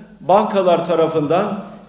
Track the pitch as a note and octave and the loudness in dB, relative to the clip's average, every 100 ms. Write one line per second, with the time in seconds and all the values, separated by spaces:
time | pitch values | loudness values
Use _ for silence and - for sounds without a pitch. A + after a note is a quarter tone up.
0 | - - - G3 G#3 G3+ F3+ E3 - D#3+ | -20 -8 2 2 2 0 2 2 0 0
1 | D#3+ D#3+ D3 E3+ G#3 - - - | 0 0 0 0 -2 -6 -10 -18